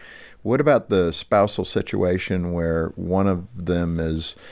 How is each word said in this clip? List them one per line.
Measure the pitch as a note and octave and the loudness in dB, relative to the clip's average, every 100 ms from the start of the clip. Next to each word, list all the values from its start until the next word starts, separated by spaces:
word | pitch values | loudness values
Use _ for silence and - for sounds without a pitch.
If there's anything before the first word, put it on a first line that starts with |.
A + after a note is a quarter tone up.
| - - - - | -18 -20 -20 -10
What | G#2+ C3 | -2 0
about | C#3+ B2 - | 4 2 2
the | G2 E2+ | 2 2
spousal | E2 - G#2 G#2 - F2+ | -2 0 2 2 0 -4
situation | G#2 G2 G2+ F#2 F#2 - F#2 F2 | -4 -2 0 0 0 0 -2 -2
where | F2 E2 E2 D#2+ - | -2 0 0 -2 -6
one | F2+ F#2 G2 | -2 0 2
of | F2+ F2 - E2+ | 0 -4 -8 -2
them | F2 E2+ E2 | 0 0 -2
is, | D#2+ D#2+ E2 - - | -2 -2 -6 -10 -16